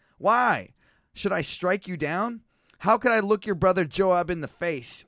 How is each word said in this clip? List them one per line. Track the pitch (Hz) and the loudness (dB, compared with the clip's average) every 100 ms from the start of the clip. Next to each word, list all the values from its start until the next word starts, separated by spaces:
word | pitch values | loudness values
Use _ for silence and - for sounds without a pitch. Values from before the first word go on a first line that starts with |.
| _ _ | _ _
Why? | 170 233 247 139 92 _ _ _ _ | 2 4 2 0 -4 _ _ _ _
Should | - 202 | -8 -4
I | 185 | -2
strike | 151 - 180 196 185 | -4 -4 -2 -2 -4
you | 175 | -6
down? | 147 175 226 233 - _ _ _ | -4 -4 -6 -8 -18 _ _ _
How | 185 226 | 0 2
could | 247 | 4
I | 220 | 2
look | 196 214 214 | 2 0 0
your | |
brother | 180 185 185 | 0 2 2
Joab | 160 - 190 175 170 | 0 0 2 2 0
in | 175 | -4
the | 156 | -8
face?" | - 175 147 113 - | -6 -6 -6 -8 -18